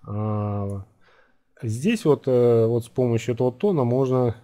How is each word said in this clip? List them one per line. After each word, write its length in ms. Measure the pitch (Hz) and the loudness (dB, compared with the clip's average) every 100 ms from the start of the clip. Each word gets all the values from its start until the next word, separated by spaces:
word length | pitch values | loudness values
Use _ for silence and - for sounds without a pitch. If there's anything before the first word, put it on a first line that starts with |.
А, 800 | - 104 107 104 104 104 101 101 98 _ _ _ _ _ _ _ | -8 -6 -4 -4 -4 -4 -6 -8 -12 _ _ _ _ _ _ _
здесь 440 | 117 110 165 233 156 | -8 -4 -2 0 2
вот, 180 | 135 - | 2 2
э, 380 | 123 120 117 113 | 2 4 4 2
вот 180 | 120 117 | 0 -4
с 40 | |
помощью 460 | - 127 117 - 120 | -2 0 0 -2 -2
этого 160 | 127 | -2
тона 320 | 123 208 170 123 | 0 -2 0 0
можно 500 | 127 135 127 123 110 | 0 0 2 0 -2